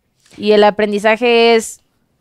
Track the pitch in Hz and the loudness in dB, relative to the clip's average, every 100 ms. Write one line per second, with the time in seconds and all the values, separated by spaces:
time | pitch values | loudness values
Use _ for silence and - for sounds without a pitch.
0 | _ _ _ - 208 208 208 202 214 208 | _ _ _ -8 0 2 2 0 -4 -2
1 | 214 220 240 233 233 226 - - _ _ | -2 -2 0 0 2 0 -4 -14 _ _
2 | _ _ | _ _